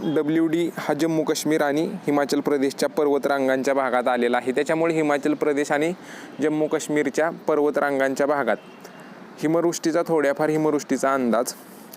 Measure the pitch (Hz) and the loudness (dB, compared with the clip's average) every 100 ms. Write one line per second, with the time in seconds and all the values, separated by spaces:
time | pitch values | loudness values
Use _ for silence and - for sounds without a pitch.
0 | 165 151 151 160 165 165 170 - - 147 | 0 0 2 2 2 0 -2 -4 -2 0
1 | 165 160 151 156 151 156 147 143 165 190 | 0 0 0 0 0 0 2 0 -2 -4
2 | - 143 143 147 139 143 135 - 143 139 | 0 0 2 0 0 2 0 0 -2 2
3 | 147 143 139 139 131 131 131 139 131 123 | 2 2 2 0 2 2 0 0 2 0
4 | 123 123 120 123 120 127 147 160 165 160 | 2 2 2 0 0 0 0 0 0 2
5 | 151 147 151 147 156 143 147 147 156 180 | 2 2 0 0 0 0 0 0 0 -4
6 | - - - - 147 151 151 156 - 147 | -10 -18 -14 -4 -2 0 0 -2 -2 0
7 | 139 139 160 170 - 151 147 143 143 139 | 0 0 -2 -2 -2 2 2 2 0 2
8 | 135 135 139 147 117 104 - - - - | 0 2 0 0 0 -2 -4 -20 -20 -20
9 | - - - - 151 165 170 160 165 160 | -20 -20 -20 -4 0 2 2 0 0 0
10 | 165 160 139 139 151 156 156 147 143 131 | 0 2 2 2 0 2 2 0 0 0
11 | 139 135 123 110 127 - - - - | 2 2 2 2 0 -6 -14 -20 -18